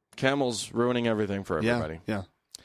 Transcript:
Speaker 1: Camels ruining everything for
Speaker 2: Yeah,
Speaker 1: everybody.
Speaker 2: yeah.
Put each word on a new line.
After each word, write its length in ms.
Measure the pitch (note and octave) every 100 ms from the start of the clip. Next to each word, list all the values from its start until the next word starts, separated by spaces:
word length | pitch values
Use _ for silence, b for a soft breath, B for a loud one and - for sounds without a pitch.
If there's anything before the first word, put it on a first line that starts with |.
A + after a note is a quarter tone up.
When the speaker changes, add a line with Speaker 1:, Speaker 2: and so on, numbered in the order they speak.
| _
Speaker 1:
Camels 580 | - C3+ C#3+ B2+ G#2+ -
ruining 360 | A2+ A#2+ B2 A#2
everything 340 | G#2+ G#2 G2
for 180 | F#2+ E2+
Speaker 2:
Yeah, 160 | A2 A#2+
Speaker 1:
everybody. 220 | D#2 D#2+ -
Speaker 2:
yeah. 160 | G#2 F#2 _ _ B